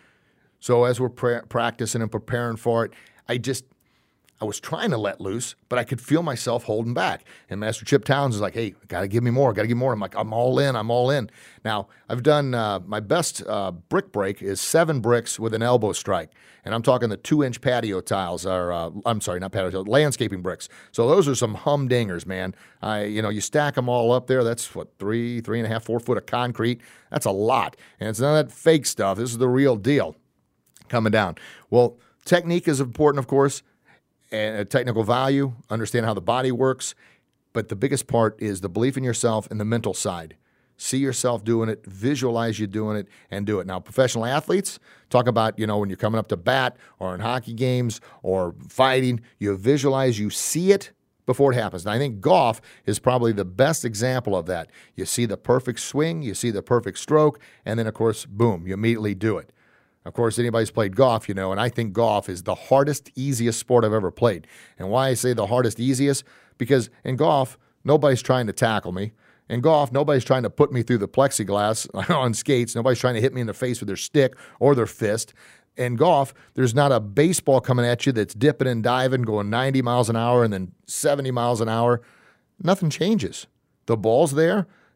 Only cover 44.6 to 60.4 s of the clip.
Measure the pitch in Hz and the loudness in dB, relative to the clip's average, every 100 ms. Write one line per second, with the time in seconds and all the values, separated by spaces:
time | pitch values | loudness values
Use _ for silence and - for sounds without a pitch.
44.6 | - - _ _ - 123 120 113 110 107 | -2 -10 _ _ 0 2 4 2 0 0
45.6 | 107 104 101 90 107 113 104 98 87 131 | -2 -2 -2 -2 -2 -2 -2 -4 0 0
46.6 | 127 - - - 92 90 110 127 123 117 | 0 -6 -20 -10 -8 -6 -4 -4 -6 -4
47.6 | 127 127 120 104 - - - 95 87 85 | -2 0 -2 -4 -14 -10 -2 0 -2 -6
48.6 | - - 131 131 127 120 - - 101 98 | -10 2 4 4 0 -2 -8 -6 -4 0
49.6 | 107 147 139 135 131 107 104 - - 156 | 2 2 2 2 0 0 -2 -4 -4 -2
50.6 | 185 196 - _ _ _ - 123 139 123 | 2 2 0 _ _ _ -4 4 4 4
51.6 | 101 87 101 113 143 104 135 180 123 113 | -2 -4 -4 -2 -2 -2 2 4 4 0
52.6 | - - - 110 127 127 117 101 92 92 | -10 -10 -6 0 2 2 2 0 -4 2
53.6 | 139 160 120 104 127 127 113 92 82 87 | 2 2 -4 -4 -2 -2 -2 -2 -2 -6
54.6 | 80 - - - 92 - 120 98 - 127 | -8 -18 -18 -10 -6 -2 -2 -2 2 2
55.6 | 127 - - 139 160 165 131 95 120 98 | 2 -8 -6 -2 -2 -2 -8 -4 -4 -4
56.6 | - 120 101 - - 151 151 - - _ | 0 0 0 -10 0 4 4 0 -18 _
57.6 | - 113 110 - 113 107 - 101 117 90 | -6 -2 -4 0 -2 -2 -8 0 2 2
58.6 | 87 95 113 113 107 95 110 92 - _ | -4 -2 0 0 -2 -2 -2 -2 -8 _
59.6 | _ _ _ _ 87 - 117 113 | _ _ _ _ -10 -2 0 0